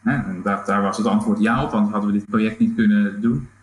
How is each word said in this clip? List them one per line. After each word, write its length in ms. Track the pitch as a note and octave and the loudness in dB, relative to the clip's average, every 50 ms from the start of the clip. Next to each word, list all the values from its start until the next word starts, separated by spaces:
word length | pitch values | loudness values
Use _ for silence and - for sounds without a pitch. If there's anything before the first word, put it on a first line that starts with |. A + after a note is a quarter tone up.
Hè, 100 | _ A2 | _ 0
en 280 | C#3 C3+ G2+ F#2+ F#2 F2+ | -2 -2 -4 -6 -8 -6
daar, 220 | F2+ G2+ G2 G2 - | -4 -4 -4 -2 -2
daar 180 | - G2 G2+ | -2 0 0
was 140 | G2 G2 F#2+ | 0 0 0
het 100 | - G#2+ | 0 0
antwoord 320 | A2+ G2+ G#2+ A2 A#2 G2+ G#2 | 2 2 2 2 0 0 2
ja 260 | G#2 A2+ A#2+ C3 D3 | 2 2 2 0 -2
op, 80 | D3+ | -2
anders 200 | - G#2+ G#2 G#2 | 0 0 0 0
hadden 200 | G#2+ G#2 G2+ G#2 | 0 -2 -2 0
we 60 | G2+ G#2 | -2 -2
dit 100 | G#2 - | -2 -2
project 300 | - A2 G#2+ A2 A2 - | -2 0 0 0 0 0
niet 160 | A#2 A2 - | 0 0 2
kunnen 460 | - A2+ G#2 G#2 G#2 G#2 G2 G2 G2+ | 2 2 4 4 4 2 0 -2 -2
doen. 280 | A2 A#2 C3 D3 C3+ - - _ | -2 -2 -2 -2 -4 -10 -18 _